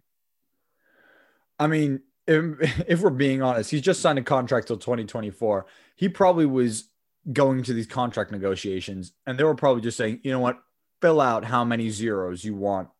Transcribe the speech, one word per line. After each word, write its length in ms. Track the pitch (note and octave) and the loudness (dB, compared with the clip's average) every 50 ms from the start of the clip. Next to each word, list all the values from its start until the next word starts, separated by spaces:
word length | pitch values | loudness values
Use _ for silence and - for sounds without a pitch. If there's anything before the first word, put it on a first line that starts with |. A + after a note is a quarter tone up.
| _ _ _ _ _ _ _ _ _ _ _ _ _ _ _ _ _ _ _ _ _ _ _ _ _ _ _ _ _ _ _ - | _ _ _ _ _ _ _ _ _ _ _ _ _ _ _ _ _ _ _ _ _ _ _ _ _ _ _ _ _ _ _ -2
I 80 | D3 D#3 | 0 0
mean, 340 | D#3+ D#3 D3+ C#3+ C3+ C3+ - _ _ _ _ | 2 2 0 0 -2 -4 -6 _ _ _ _
if, 580 | - D#3+ D#3 E3+ E3 D3+ C3+ D#3+ C3+ A#2 - F3 | 2 2 2 2 -2 -2 -2 -2 0 0 -2 0
<laughs> 40 | - | 0
if 140 | E3+ E3 | 0 2
we're 100 | G#3 F#3+ | 2 2
being 320 | C3 B2+ C#3+ C#3 C3+ C3+ C3 | 2 2 2 2 2 2 0
honest, 260 | C3 B2 A2+ G#2+ - | 0 0 0 -2 -2
he's 120 | D#3 D3 | -4 0
just 200 | C3 F#3+ F3 - | 0 0 0 2
signed 180 | - E3 D3 C3+ | 2 2 2 0
a 40 | A#2+ | 0
contract 440 | - D3+ C3 B2 A#2+ C3+ A#2 - - | 0 0 0 2 0 0 -2 0 -2
till 100 | A#2 - | -6 -6
twenty 280 | - B2 B2 A#2 A2 | -4 -4 -4 -4 -4
twenty-four. 600 | G2+ - A#2 G#2+ G#2 G2 - A2+ G#2+ G2+ F#2+ - - - _ _ _ _ | -6 -8 -8 -8 -8 -6 -2 0 0 0 0 -2 -6 -16 _ _ _ _
He 140 | _ F#3 G3 | _ -2 -2
probably 380 | F3 - G3 F3+ F3 E3 D#3 C#3 | 2 4 4 6 6 6 4 2
was 420 | C3 C3 B2 A#2 G#2+ - - _ _ _ _ _ _ _ _ D#3+ | 4 2 2 2 0 -4 -8 _ _ _ _ _ _ _ _ -4
going 320 | A#2+ C#3+ C#3 C3+ C3 C3 A#2 | 0 2 2 2 2 0 -2
to 100 | A#2+ A#2+ | -4 -4
these 140 | A2+ G#2+ - | -4 -6 -6
contract 440 | - B2+ B2 A#2+ - A2+ G2+ - | -4 -4 -4 -2 -2 -4 -4 -4
negotiations, 840 | G#2 G2 F#2+ G2 F#2+ F#2 - G2+ F#2+ F#2 - G2+ F#2+ F#2+ F2+ - - _ _ | -6 -4 -2 -2 -2 -2 -4 -4 -6 -6 -6 -8 -10 -10 -12 -14 -16 _ _
and 120 | C3 B2+ C3 | -8 -2 0
they 60 | D3+ | 0
were 120 | D#3 D3+ | 0 0
probably 280 | - D3 C#3 B2+ A#2+ G#2+ | 2 2 2 2 2 0
just 140 | A#2 - - | -4 -4 -2
saying, 220 | A2+ G#2+ A#2 - - | -4 -4 -4 -4 -4
"You 80 | C#3 | -4
know 80 | C3 B2+ | -2 0
what? 200 | B2 B2 B2 - _ _ _ _ _ _ _ _ | 0 -2 -2 -4 _ _ _ _ _ _ _ _
Fill 200 | - E3+ D#3+ D3+ | 2 4 4 4
out 240 | C3+ B2 A2+ A2 G#2+ | 4 4 2 0 -2
how 180 | A2 B2+ B2 A#2+ | 0 0 0 2
many 260 | A#2+ A#2 A#2 A#2 A2 | 2 0 0 -2 -4
zeros 540 | G#2+ G2+ A2+ A2+ G#2 F#2+ F#2 F2+ F2+ F2 F#2+ | -4 -2 -2 -2 -2 -2 -2 -4 -6 -8 -8
you 120 | G#2+ G#2 | -8 -6
want 340 | G2 G2+ G2+ G2 F#2+ - - _ | -4 -2 -2 -2 -2 -4 -8 _